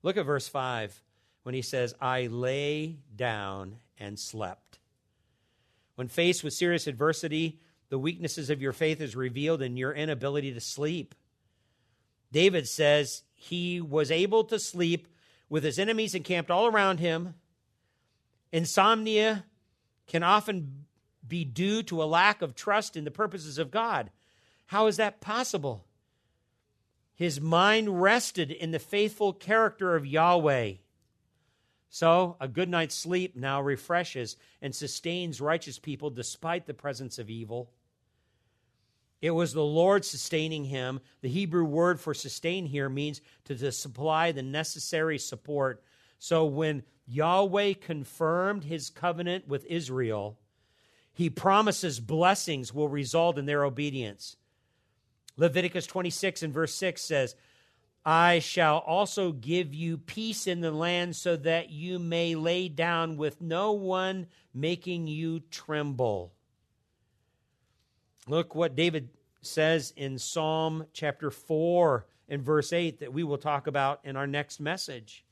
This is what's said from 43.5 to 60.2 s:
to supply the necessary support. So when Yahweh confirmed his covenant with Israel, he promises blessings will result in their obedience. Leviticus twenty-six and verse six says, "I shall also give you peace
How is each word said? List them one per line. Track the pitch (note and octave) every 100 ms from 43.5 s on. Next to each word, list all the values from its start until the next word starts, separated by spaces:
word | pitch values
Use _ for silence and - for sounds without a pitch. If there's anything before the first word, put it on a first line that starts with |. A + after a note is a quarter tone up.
to | B2+ C#3
supply | B2+ C#3+ A#2 D3+ D#3 E3+
the | C#3
necessary | C3 C#3+ D#3+ C#3 - D#3+ D#3+ D3
support. | - A#2+ - D3 C3+ A#2 _ _ _ _
So | - E3
when | D#3+ C#3+ D#3 C#3+ - _ -
Yahweh | B2+ D#3 F#3 G3 G3 G3+
confirmed | G3 - D#3 C3+ - D#3+ F3 F#3+ G#3
his | D3 D#3+ B2+
covenant | - F3 E3+ F3 F#3 C#3
with | C#3 -
Israel, | E3+ C3 B2+ A#2 G#2+ G#2 A2 _ _ _ _ _ _ _
he | - E3+
promises | - G3 G3+ G#3+ F#3 F3+ A#2
blessings | A2+ D#3+ F3 G3+ - C#3+ A#2
will | C3 D3+
result | C#3+ C3+ E3 E3+ D3
in | C#3
their | D3
obedience. | C#3+ B2 D3 C3+ A2 G2+ - - _ _ _ _ _ _ _ _ - -
Leviticus | E3 D3+ F3 F3+ -
twenty-six | F#3 F3+ - G3 F3+
and | D#3
verse | C#3+ D#3+
six | - F#3 -
says, | - D3+ B2+ - _ _ _ _ _ _
"I | D#3 D#3+ F3 E3+
shall | - - D#3+ D3+
also | E3+ F3 G3 - F3+
give | C#3 A#2+ F3 E3
you | D3 E3 E3
peace | E3 G#3+